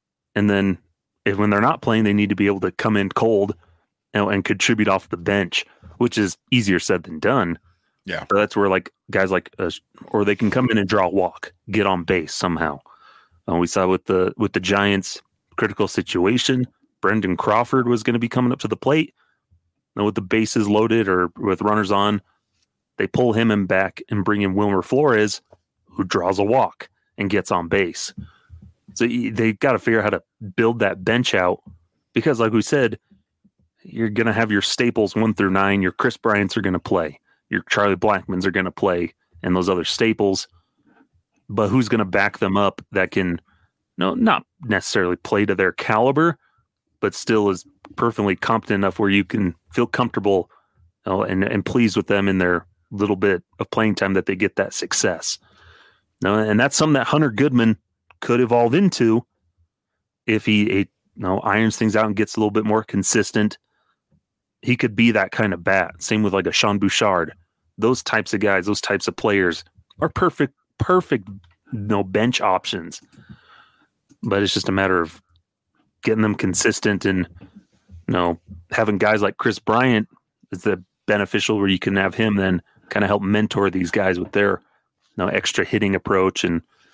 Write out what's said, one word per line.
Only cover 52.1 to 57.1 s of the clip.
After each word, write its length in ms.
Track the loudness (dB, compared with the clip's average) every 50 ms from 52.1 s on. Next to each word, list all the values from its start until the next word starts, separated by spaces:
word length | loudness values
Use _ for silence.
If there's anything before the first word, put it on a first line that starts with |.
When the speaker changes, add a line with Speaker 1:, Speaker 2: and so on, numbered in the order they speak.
| 0 0 2 0
Speaker 1:
in 100 | 0 0
their 280 | 2 0 0 -2 -4 _ _ _ _ -10
little 260 | -6 -2 0 0 0
bit 260 | 0 0 0 0 0 -4 _ _ -10
of 120 | -8 -4
playing 240 | 0 0 0 2 0
time 200 | 0 0 0 0
that 100 | 0 -2
they 120 | -2 -2
get 200 | -2 -2 -2 0
that 160 | -2 -4 -4
success. 640 | -4 -8 -6 -4 -2 0 0 0 -2 -4 -6 -8 -8 -8 _ _ _ _ -20 -20 -20 -20 -20 _ _ _ _ _ _ -4
No, 160 | -2 0 2 2
and 200 | 2 2 2 2
that's 180 | 2 2 2
something 180 | 2 2 2 2
that 140 | 2 0
Hunter 220 | 0